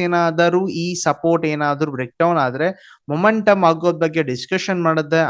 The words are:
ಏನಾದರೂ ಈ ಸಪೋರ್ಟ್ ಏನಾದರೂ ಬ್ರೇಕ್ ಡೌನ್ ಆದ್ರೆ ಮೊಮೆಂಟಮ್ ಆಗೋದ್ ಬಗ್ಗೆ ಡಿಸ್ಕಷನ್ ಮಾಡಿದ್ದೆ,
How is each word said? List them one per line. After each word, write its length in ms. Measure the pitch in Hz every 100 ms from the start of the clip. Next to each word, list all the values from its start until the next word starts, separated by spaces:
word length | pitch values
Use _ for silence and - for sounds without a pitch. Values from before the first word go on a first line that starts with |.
| 175
ಏನಾದರೂ 560 | 175 170 160 170 175 190 165
ಈ 20 | 175 175 156
ಸಪೋರ್ಟ್ 380 | 143 165 165 156
ಏನಾದರೂ 360 | 151 147 143 156 127
ಬ್ರೇಕ್ 180 | 123 -
ಡೌನ್ 180 | 170 170 127
ಆದ್ರೆ 220 | 131 170 190 - - -
ಮೊಮೆಂಟಮ್ 500 | 147 208 220 208 196 170
ಆಗೋದ್ 320 | 160 175 156
ಬಗ್ಗೆ 200 | 165 160 143
ಡಿಸ್ಕಷನ್ 480 | 123 - 185 - 185 165
ಮಾಡಿದ್ದೆ, 340 | 160 147 165 151